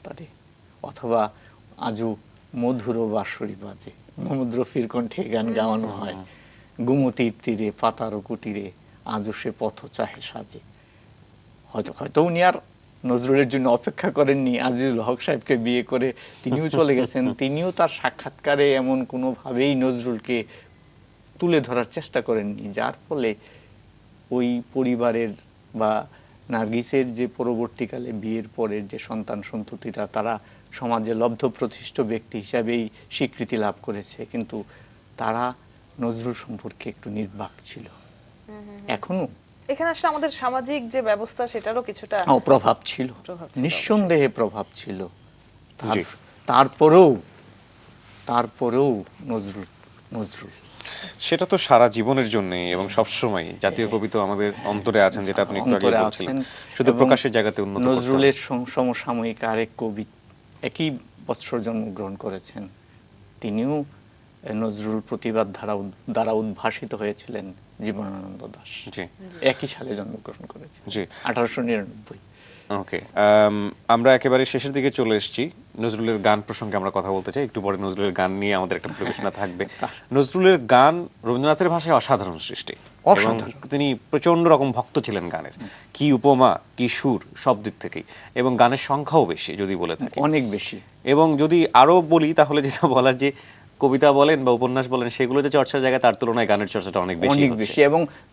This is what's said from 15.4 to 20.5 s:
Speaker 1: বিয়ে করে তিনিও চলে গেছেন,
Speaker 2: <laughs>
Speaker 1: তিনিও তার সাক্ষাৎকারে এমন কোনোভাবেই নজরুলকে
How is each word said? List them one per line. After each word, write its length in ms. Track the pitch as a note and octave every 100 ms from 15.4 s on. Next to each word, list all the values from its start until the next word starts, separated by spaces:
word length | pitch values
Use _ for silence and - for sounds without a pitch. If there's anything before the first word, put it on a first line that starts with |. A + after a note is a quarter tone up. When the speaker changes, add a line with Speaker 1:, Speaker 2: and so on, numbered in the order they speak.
| - B2+
Speaker 1:
বিয়ে 260 | A2+ B2
করে 300 | - C3 C3 - - -
তিনিও 260 | B2+ C3+ D#3
চলে 260 | D3 D3 C3
গেছেন, 380 | A#2+ C3+ B2+
Speaker 2:
<laughs> 0 |
Speaker 1:
তিনিও 380 | A#2+ C3+ D3 F3+
তার 180 | F3 E3
সাক্ষাৎকারে 840 | - B2+ - C#3 - D3 C#3+ C#3+ C3+
এমন 300 | B2+ C3 A#2+
কোনোভাবেই 680 | B2+ C3 A#2+ C3+ B2 C#3+ C3+
নজরুলকে 680 | C3 B2 B2 A2+ A2+ A#2+ G#2